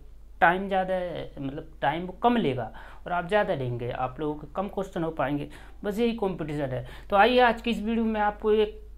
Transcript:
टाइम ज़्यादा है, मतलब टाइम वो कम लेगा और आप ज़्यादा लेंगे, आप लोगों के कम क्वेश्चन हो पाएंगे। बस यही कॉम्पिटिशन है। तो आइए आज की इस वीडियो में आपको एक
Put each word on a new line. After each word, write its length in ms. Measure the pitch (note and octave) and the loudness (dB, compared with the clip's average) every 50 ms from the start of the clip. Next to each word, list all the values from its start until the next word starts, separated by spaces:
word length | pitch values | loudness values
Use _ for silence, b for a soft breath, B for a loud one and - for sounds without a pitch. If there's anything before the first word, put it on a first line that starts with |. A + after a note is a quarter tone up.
| - - - - - - - - | -16 -18 -18 -18 -18 -12 -2 4
टाइम 280 | F3 E3+ F3+ F#3 G3 F#3+ | 4 4 4 4 0 0
ज़्यादा 260 | G3 F#3 F#3+ F#3 F#3 | 0 0 0 0 0
है, 380 | F#3 F3+ F3+ D#3+ C#3 C3+ C#3 - - | -2 -4 -4 -6 -8 -10 -10 -10 -8
मतलब 340 | C#3 C3+ C#3 D#3 D#3 - - - - | -8 -8 -8 -8 -12 -14 -8 -4 -2
टाइम 220 | C#3+ D3 E3+ F#3 | 0 0 0 -2
वो 100 | F3+ F3+ - - | -6 -2 2 2
कम 140 | A#3+ A#3+ | 4 4
लेगा 340 | A#3 F#3 C#3+ B2 B2 A2+ A2+ B B B B B B B | 4 2 2 0 -2 -4 -6 B B B B B B B
और 60 | E3+ F3 | -4 -2
आप 160 | F3 F3 E3+ | -2 0 2
ज़्यादा 260 | G#3 G#3 G#3 - F3+ | 2 2 2 2 0
लेंगे, 360 | C#3 C3 B2 A#2+ A#2+ A#2+ A#2 | -2 -2 -2 -4 -4 -4 -4
आप 300 | - - B2+ B2+ B2+ - | -4 -4 -4 -4 -4 -4
लोगों 140 | D#3 D3+ D3+ | -4 -4 -4
के 120 | D3 D3 C#3+ - | -6 -8 -10 -6
कम 140 | G3 F#3+ - | -6 -6 -4
क्वेश्चन 360 | - G3+ F#3+ F#3+ - F#3 D#3+ | -4 -6 -6 -4 -4 -4 -4
हो 60 | E3 D#3+ | -2 -2
पाएंगे। 360 | - C#3+ C3 D3 C#3+ C#3+ D3 B B B B B B - | -2 -2 0 0 -2 -4 -6 B B B B B B -6
बस 140 | G#3 G3 G#3 | -4 -2 0
यही 140 | A#3+ A#3 A3+ | 0 0 0
कॉम्पिटिशन 560 | A3+ G#3 F#3+ F3 E3+ E3+ D3+ D3 D3 C#3+ B2+ | 0 -2 -2 -2 -4 -6 -6 -4 -4 -4 -4
है। 140 | B2 B2+ A#2+ B B B B B | -4 -6 -6 B B B B B
तो 60 | G3+ | 6
आइए 240 | G3 G#3 A#3+ B3+ B3 | 8 8 8 8 8
आज 220 | B3 A#3 A3+ A3+ - | 6 6 4 2 0
की 80 | A#3 | -2
इस 120 | A3+ - G#3 | -2 -2 -2
वीडियो 220 | A3 A#3 A3+ A3+ | -2 0 2 2
में 160 | A3 A3 G#3+ | 2 2 2
आपको 320 | G#3 G#3 G#3 - - G#3+ G#3+ | 0 0 0 0 2 2 4
एक 280 | A3 G#3+ G#3 - - - - - | 4 4 2 0 -8 -14 -16 -16